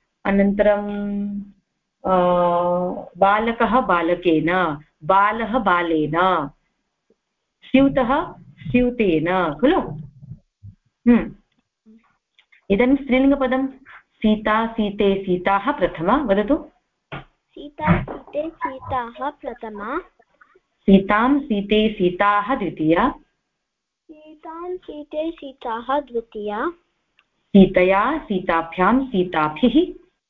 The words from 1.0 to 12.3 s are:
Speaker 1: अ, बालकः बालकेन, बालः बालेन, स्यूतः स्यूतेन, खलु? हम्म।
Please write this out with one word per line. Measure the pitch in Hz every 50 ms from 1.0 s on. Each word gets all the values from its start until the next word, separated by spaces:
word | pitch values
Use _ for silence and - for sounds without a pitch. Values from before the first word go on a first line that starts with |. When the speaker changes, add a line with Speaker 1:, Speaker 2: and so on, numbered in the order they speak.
| 202 202 202 202 202 202 202 202 196 - - _ _ _ _ _ _ _ _ _ -
Speaker 1:
अ, | 185 185 185 180 180 180 180 175 175 175 175 175 180 180 180 180 180 - - - - -
बालकः | 170 190 196 202 220 226 233 226 - 233 196 214 254
बालकेन, | 247 196 180 175 165 165 175 175 - 175 160 156 151 165 180 185 180 160 147 147 - _ _ _ 151
बालः | 156 190 196 202 208 220 233 226 196 220 254
बालेन, | 208 196 175 175 175 165 165 156 151 151 151 170 180 190 180 165 143 139 - _ _ _ _ _ _ _ _ _ _ _ _ _ _ _ _ _ _ _ _ _ _
स्यूतः | - - 262 277 277 269 269 254 220 269 311 359 - - -
स्यूतेन, | - - - - - - - 247 247 247 240 - 220 185 160 156 151 175 185 190 175 156 143
खलु? | - 233 285 370 330 - - - - - - - - - - - - _ _ _ _ - - - _ _ _ _ _ _
हम्म। | 240 240 214 208 202 196 - _ _ _ _ _ _ _ _ _ 220 220 _ _ _ _ _ _ _